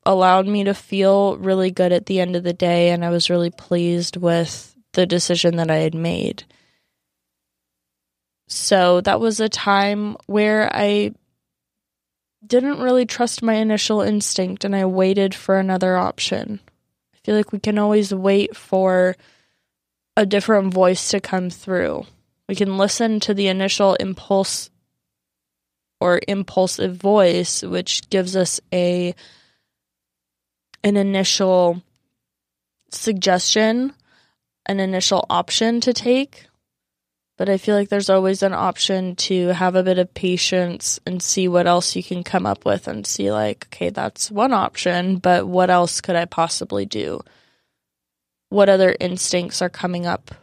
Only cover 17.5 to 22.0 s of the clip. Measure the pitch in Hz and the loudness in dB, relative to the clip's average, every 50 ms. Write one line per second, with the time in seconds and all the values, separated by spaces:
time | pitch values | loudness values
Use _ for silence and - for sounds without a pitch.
17.5 | - 202 - 214 208 208 208 208 214 214 208 196 202 190 190 196 196 202 202 - | -6 -6 -4 -2 0 2 2 4 4 2 2 0 -2 0 2 2 2 2 2 0
18.5 | - - - - 196 190 190 185 185 180 180 180 185 - _ _ _ _ _ _ | -4 -12 -6 -2 0 2 2 4 4 4 4 2 0 -4 _ _ _ _ _ _
19.5 | _ _ _ _ _ _ _ _ _ _ _ _ - 220 214 190 208 202 196 - | _ _ _ _ _ _ _ _ _ _ _ _ -2 0 0 2 2 0 2 2
20.5 | 220 202 190 190 180 185 185 180 185 180 - - - 196 - - 190 185 180 180 | 2 2 2 2 2 4 4 4 2 0 -2 -4 -4 -4 -4 -4 -4 -4 -4 -4
21.5 | 170 - - 190 185 175 175 73 73 73 | -8 -10 -8 -4 -2 -2 -2 -2 -4 -6